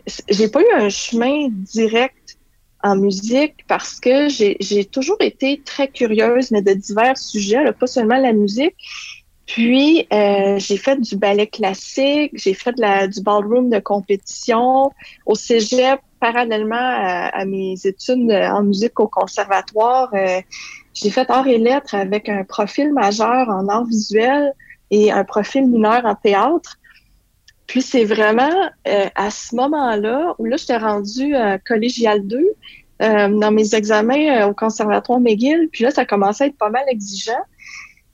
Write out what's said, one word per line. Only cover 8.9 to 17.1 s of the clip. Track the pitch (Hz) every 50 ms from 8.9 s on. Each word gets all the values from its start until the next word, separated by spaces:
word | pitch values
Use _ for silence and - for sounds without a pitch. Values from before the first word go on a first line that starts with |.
| - - - - - - _ _ _ _ _
Puis, | - - 233 226 233 254 269 285 302 330 330 - - 208
euh, | 208 208 202 202 196 196 196 202 196
j'ai | 190 - 202
fait | 196 - 269 277 269
du | 226 - 202
ballet | 196 208 202 202 208 214
classique, | 214 - - 208 190 190 - - - - 277 269 277 285 302 302 - -
j'ai | - - 190 190
fait | - - 254 247
de | 247
la, | 220 202 196 196 196
du | 190 202 202
ballroom | 190 208 208 208 202 208 233 254 254 247
de | 226 196
compétition. | - - 202 202 190 - 202 196 - - - - - 240 226 226 247 254 262 269 269 277 - - - - - - -
Au | - 214
cégep, | 214 - - 240 226 208 214 254 254 254 262 269 269 _ _ _ -
parallèlement | - 233 226 240 247 233 220 214 214 214 226
à, | 240 254 254 247 226 202 180